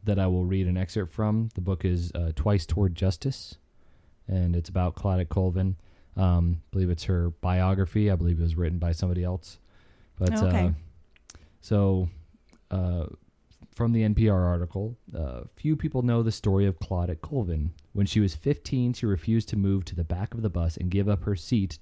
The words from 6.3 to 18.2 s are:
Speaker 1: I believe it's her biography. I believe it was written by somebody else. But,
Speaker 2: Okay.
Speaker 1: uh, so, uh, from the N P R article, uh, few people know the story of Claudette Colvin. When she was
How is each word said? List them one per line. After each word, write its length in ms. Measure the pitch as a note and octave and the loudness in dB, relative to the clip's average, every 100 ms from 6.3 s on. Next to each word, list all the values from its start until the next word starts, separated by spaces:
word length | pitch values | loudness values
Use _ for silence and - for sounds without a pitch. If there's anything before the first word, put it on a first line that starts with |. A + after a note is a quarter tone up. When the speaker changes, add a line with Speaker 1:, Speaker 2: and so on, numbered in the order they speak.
| F2 E2+ E2+ | 4 2 0
Speaker 1:
I 60 | - | -4
believe 180 | F#2+ F2+ | -2 0
it's 140 | E2+ - | 0 0
her 260 | F2 E2+ - | 0 0 -2
biography. 720 | F2+ F#2 F#2 F#2+ F#2 G#2+ G#2 | 0 2 2 2 0 2 2
I 40 | F2 | 2
believe 240 | E2+ E2 | 2 2
it 40 | |
was 120 | E2 D#2+ | 0 0
written 220 | E2 E2+ | 0 0
by 120 | E2+ | -2
somebody 320 | E2 F2+ F2+ | 0 0 0
else. 340 | F2+ F2+ - - _ - - _ - - | -2 -4 -8 -20 _ -20 -20 _ -20 -2
But, 160 | F2+ | 0
Speaker 2:
Okay. 320 | D2+ F#2 F2+ F2 | 2 2 4 2
Speaker 1:
uh, 40 | D#2 - - - _ _ - - _ | 0 -8 -20 -20 _ _ -20 -20 _
so, 480 | - G#2 G2 F#2+ F2 - - _ _ - - | 0 2 4 2 0 -6 -20 _ _ -20 -8
uh, 340 | G2 F2+ F2 D2+ - _ _ _ _ - - | -4 -2 -2 -6 -10 _ _ _ _ -20 -4
from 160 | A#2 | 0
the 100 | A2+ | 2
N 120 | G#2+ G#2+ | 2 4
P 120 | A2 | 4
R 160 | F#2+ F2+ | 4 2
article, 520 | F2 F2 F#2+ A2 A#2+ - C3 | 0 -2 -6 -8 -10 -12 -8
uh, 260 | C#2+ B1 - - | -8 -8 -14 -8
few 200 | D#3 D3+ | -4 -2
people 260 | D#3 B2+ | -2 -2
know 220 | B2 A#2 | 0 2
the 80 | A2+ | 0
story 340 | - G#2 F#2+ G2+ | 0 0 4 2
of 140 | F#2 | 0
Claudette 420 | - F2+ F2 E2 | -4 -4 -2 -4
Colvin. 520 | - C#3 F#2 D#2 D#2 - - | -6 -4 -2 -2 -4 -6 -10
When 120 | G2+ G2+ | -2 2
she 140 | |
was 160 | A2 | 2